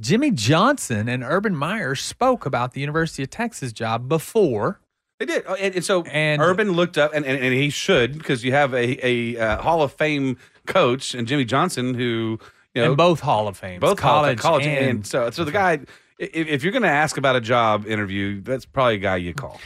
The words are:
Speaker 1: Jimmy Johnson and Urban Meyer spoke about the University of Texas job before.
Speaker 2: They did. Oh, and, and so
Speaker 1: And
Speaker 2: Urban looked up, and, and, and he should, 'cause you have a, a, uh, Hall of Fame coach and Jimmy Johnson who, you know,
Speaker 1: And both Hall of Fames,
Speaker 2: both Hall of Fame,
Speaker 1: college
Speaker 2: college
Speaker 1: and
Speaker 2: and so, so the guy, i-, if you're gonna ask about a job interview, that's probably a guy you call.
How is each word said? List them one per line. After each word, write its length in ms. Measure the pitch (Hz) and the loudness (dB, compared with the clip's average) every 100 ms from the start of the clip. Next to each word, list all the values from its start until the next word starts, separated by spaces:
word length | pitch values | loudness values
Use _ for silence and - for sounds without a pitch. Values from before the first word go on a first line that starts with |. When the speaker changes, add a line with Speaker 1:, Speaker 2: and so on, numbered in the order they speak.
Speaker 1:
Jimmy 300 | 110 220 294 | 0 2 2
Johnson 760 | 151 107 160 240 294 - 107 117 | 0 2 4 4 2 -2 -4 -2
and 160 | 123 | -4
Urban 320 | 123 175 214 | -2 -2 0
Meyer 400 | 151 151 220 135 | -2 -4 -4 -4
spoke 520 | 135 - - 254 254 139 | -6 -6 0 0 0 -2
about 260 | 123 123 | -2 -2
the 80 | 131 | -4
University 420 | 143 160 160 - | -4 -2 -2 -4
of 60 | 135 | -8
Texas 460 | - 233 - 127 | -6 -6 -6 -10
job 340 | 110 113 113 127 | -6 -4 -2 0
before. 720 | 160 - 226 170 107 131 - _ _ _ - | -2 0 2 2 2 -2 -4 _ _ _ -8
Speaker 2:
They 60 | |
did. 200 | 254 330 - | -2 -2 -2
Oh, 60 | |
and, 220 | 190 196 185 | -4 -2 -2
and 60 | |
so 200 | 185 185 | 0 0
Speaker 1:
And 400 | 156 151 156 147 | 0 0 2 4
Speaker 2:
Urban 300 | 165 185 208 | 4 4 2
looked 260 | 170 175 156 | 2 2 2
up, 160 | 147 | 2
and, 100 | 151 | 0
and, 180 | 135 135 | -2 0
and 120 | 127 | 2
he 160 | 127 143 | 2 0
should, 520 | - - 156 120 151 | -2 2 4 2 -2
'cause 220 | - 127 | -4 -2
you 80 | 123 | 2
have 220 | 139 139 | 2 2
a, 320 | 123 120 143 127 | 2 0 0 0
a, 320 | 120 117 117 | 0 -2 -2
uh, 240 | 110 107 | -2 0
Hall 180 | 147 165 | 0 2
of 140 | 139 | 0
Fame 420 | - 156 147 135 123 - _ - | 0 -2 0 -2 -4 -10 _ -2
coach 480 | 185 131 131 - | 2 2 2 -4
and 120 | 123 117 | -6 -2
Jimmy 200 | 147 117 | -2 0
Johnson 480 | 135 180 131 127 | 0 0 -2 -4
who, 440 | 120 120 117 113 113 - _ _ | -2 -2 -2 -2 -4 -10 _ _
you 80 | 123 | 0
know, 60 | 117 | 2
Speaker 1:
And 100 | 143 | 4
both 220 | 175 156 | 4 4
Hall 280 | 143 110 107 | 0 0 0
of 80 | 98 | -6
Fames, 240 | 95 90 | -12 -2
Speaker 2:
both 180 | 156 202 | 0 2
Hall 280 | 139 147 143 | 4 4 2
of 20 | |
Fame, 80 | 113 | 0
Speaker 1:
college 300 | 147 151 147 | 2 2 2
Speaker 2:
college 0 | |
Speaker 1:
and 240 | 139 135 | 0 0
Speaker 2:
and 160 | 120 101 | -2 -4
so, 240 | 135 120 | -2 -2
so 140 | 170 | -4
the 80 | 151 | -2
guy, 200 | 202 185 156 123 - _ - | 0 2 0 -4 -20 _ -12
i-, 40 | 175 | -8
if 280 | 160 156 143 | -4 -2 -2
you're 120 | 180 | 0
gonna 140 | 254 190 | 0 2
ask 280 | 143 151 - | 2 0 0
about 180 | 135 | 2
a 60 | 127 | 2
job 460 | 110 123 113 107 104 | 2 2 4 2 0
interview, 560 | 107 98 98 98 101 | -4 -4 -4 -4 -6
that's 240 | 98 127 - | -6 -8 -6
probably 300 | 135 127 104 | 0 0 2
a 20 | |
guy 180 | 95 92 | 0 -2
you 160 | 87 | -4
call. 260 | 82 - - | -8 -12 -16